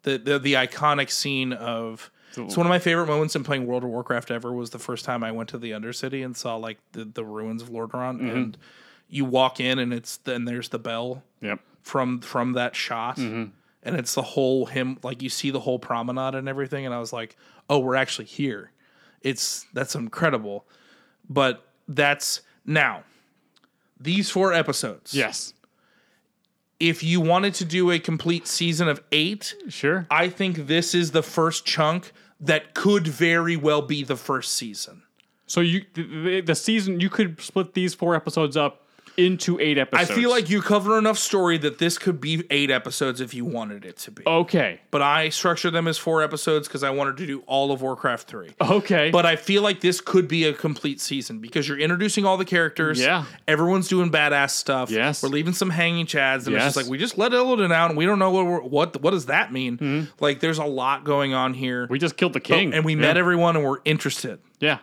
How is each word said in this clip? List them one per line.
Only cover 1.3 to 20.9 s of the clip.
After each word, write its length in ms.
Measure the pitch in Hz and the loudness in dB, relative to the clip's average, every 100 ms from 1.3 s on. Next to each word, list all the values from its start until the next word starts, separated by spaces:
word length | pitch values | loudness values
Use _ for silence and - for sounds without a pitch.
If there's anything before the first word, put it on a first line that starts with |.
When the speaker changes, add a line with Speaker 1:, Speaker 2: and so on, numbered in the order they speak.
| 135 127 | -4 -4
Speaker 1:
of, 560 | 123 117 113 113 113 - _ _ | -6 -6 -6 -8 -12 -20 _ _
Speaker 2:
So 140 | - 101 | -12 -6
Speaker 1:
it's 120 | 175 | 0
one 80 | 170 | 2
of 40 | |
my 80 | 180 | 2
favorite 260 | 175 170 160 | 2 0 2
moments 280 | 151 156 156 | 0 0 -2
in 80 | |
playing 240 | 135 139 123 | -4 -4 -2
World 160 | 123 | -4
of 60 | 123 | -4
Warcraft 420 | 117 120 120 - | -8 -4 -6 -4
ever 200 | 120 120 | -6 -6
was 180 | 123 117 | -8 -8
the 80 | 117 | -10
first 260 | - 117 - | -10 -8 -6
time 180 | 120 | -4
I 80 | 113 | -4
went 180 | 113 113 | -6 -8
to 80 | 120 | -10
the 120 | 117 | -10
Undercity 540 | 107 113 123 135 135 131 | -10 -10 -8 -8 -6 -8
and 100 | 120 | -8
saw, 200 | 123 113 | -8 -8
like, 240 | 113 107 _ | -10 -14 _
the, 120 | 117 110 | -16 -12
the 180 | 110 | -12
ruins 380 | 110 107 110 113 | -10 -8 -8 -8
of 80 | 120 | -10
Lordaeron, 480 | 113 113 127 127 123 | -10 -8 -6 -6 -4
Speaker 2:
Mm-hmm. 120 | 123 | -4
Speaker 1:
and 280 | 123 120 - - - - _ _ | -2 -4 -8 -20 -20 -20 _ _
you 120 | 139 131 | -4 0
walk 340 | 127 131 - | 4 2 2
in 180 | 127 131 | -2 0
and 160 | 123 | -2
it's, 260 | 120 - - - | -6 -8 -12 -8
and 220 | 123 120 | -6 -4
there's 220 | 120 117 | -6 -8
the 100 | 120 | -8
bell 420 | 113 117 123 131 _ _ | -6 -6 -6 -10 _ _
Speaker 2:
Yep. 180 | 107 104 _ _ | -8 -8 _ _
Speaker 1:
from, 380 | - 139 127 127 | -4 0 0 -2
from 320 | - 127 123 | -4 -2 0
that 220 | 123 120 - | 0 -2 -4
shot. 420 | - 117 117 131 | -6 -6 -6 -6
Speaker 2:
Mm-hmm. 320 | 120 113 107 _ _ _ | -6 -4 -8 _ _ _
Speaker 1:
And 120 | - 160 | -6 -4
it's 200 | 120 - | -2 -4
the 60 | |
whole 460 | 131 - 131 131 117 | -2 0 2 0 0
him, 300 | 131 127 131 | -2 -4 -6
like, 180 | 123 127 | -10 -8
you 80 | 131 | -8
see 220 | - 139 | -4 -4
the 80 | 135 | -4
whole 180 | 120 127 | -4 -4
promenade 540 | - 117 123 127 131 135 | -4 -4 -4 -4 -4 -4
and 120 | 135 | -6
everything, 380 | 135 135 143 135 | -6 -6 -6 -6
and 80 | 120 | -8
I 40 | |
was 120 | 113 | -8
like, 240 | 120 113 _ _ - - | -10 -12 _ _ -20 0
"Oh, 120 | 143 | 2
we're 160 | 127 131 | 4 0
actually 300 | 131 - 110 | 0 -4 -10
here." 460 | - 139 101 - _ _ _ _ _ | -6 -4 -6 -14 _ _ _ _ _
It's, 440 | 131 120 - - - | -6 -4 -4 -6 -8
that's 220 | - - 151 | -6 -4 -4
incredible. 680 | 117 - 160 127 104 101 _ _ _ | -8 -2 0 0 -4 -12 _ _ _